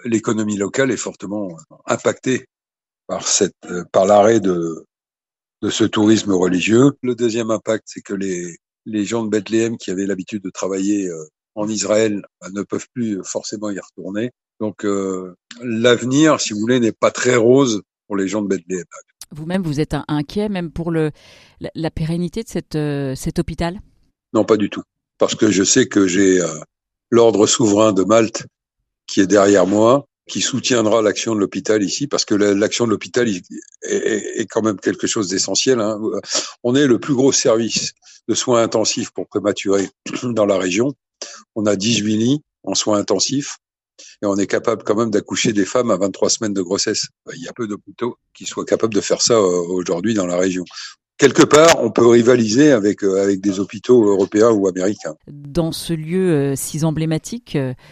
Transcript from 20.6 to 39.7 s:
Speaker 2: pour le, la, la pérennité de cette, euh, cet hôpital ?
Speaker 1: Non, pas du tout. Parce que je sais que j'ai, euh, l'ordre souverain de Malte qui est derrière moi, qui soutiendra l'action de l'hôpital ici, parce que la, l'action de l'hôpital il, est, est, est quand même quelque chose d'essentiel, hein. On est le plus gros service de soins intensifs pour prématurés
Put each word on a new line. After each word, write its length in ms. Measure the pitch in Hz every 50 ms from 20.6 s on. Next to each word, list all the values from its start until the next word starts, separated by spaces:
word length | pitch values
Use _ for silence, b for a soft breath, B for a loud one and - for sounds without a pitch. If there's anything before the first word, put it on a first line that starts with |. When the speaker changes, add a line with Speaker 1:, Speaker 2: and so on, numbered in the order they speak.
| 175 160
Speaker 2:
pour 200 | - - 165 170
le, 200 | 170 160 156 151 151 b b b b b b b b b
la, 120 | - - -
la 180 | - 160 160
pérennité 520 | - - 160 156 170 170 175 170 - 226 226
de 60 | -
cette, 260 | - 180 156 - -
euh, 400 | 156 151 147 143 143 139 135 131
cet 240 | 127 - 165 160 -
hôpital ? 400 | 170 - 165 - 175 170 175 214 - _ _ _ _ _ _ _ _ _ -
Speaker 1:
Non, 120 | 113 104
pas 120 | - 113 104
du 120 | 104 92
tout. 140 | - 101 92 _ _ _ _ _ _ -
Parce 180 | - 92 -
que 140 | - 113 110
je 120 | 95 92 98
sais 240 | 92 - - - -
que 200 | - 101 98 92
j'ai, 340 | 87 95 98 95 92 90
euh, 180 | 87 80 78 78 78 - _ _ _ _ _ _ _ -
l'ordre 380 | - 117 117 117 107 98 107 -
souverain 460 | - - 131 107 101 104 110 110 101
de 100 | 92 92
Malte 420 | 92 110 113 113 104 - - - - _ _ _ _ _ _ _ _ _ _ _ -
qui 140 | - 107
est 60 | 98 92
derrière 400 | 98 104 98 101 101 98 90 92
moi, 380 | 101 104 110 113 127 143 139 _ _ _ _ -
qui 140 | - 107
soutiendra 600 | 95 - - 120 98 - 131 117 110 107 104 117
l'action 340 | 110 104 90 - - 117 113
de 40 | 104
l'hôpital 440 | 98 92 - 104 95 - 107 107 101
ici, 240 | 87 - - 143 139
parce 160 | - - -
que 120 | - 110
la, 180 | 101 101 104 101
l'action 320 | 98 107 101 - - 120
de 60 | 117
l'hôpital 360 | 107 92 - 98 - 127 123 117
il, 140 | 101 90 - - - - - - _ _ -
est, 100 | - 101
est, 480 | 101 - - 113 104 98 - - -
est 40 | 117
quand 160 | 101 - 113
même 180 | 107 110 101 92
quelque 280 | - 113 98 - - 101
chose 200 | - 117 104 87
d'essentiel, 540 | 92 92 - - 95 92 - 135 131 117
hein. 180 | 107 107 110 104 110 104 - 98 95 B B B B B B B -
On 120 | 120 123
est 120 | 139 147 135
le 120 | 117 104
plus 160 | - - 143
gros 180 | 117 131 139 135
service 600 | - - 139 113 113 117 104 - - - - - _ B B B B B -
de 80 | 110
soins 260 | - - - 123 117
intensifs 500 | 117 107 - 113 104 - - - 107 -
pour 160 | - - 90 -
prématurés 600 | - 107 95 104 95 - - 101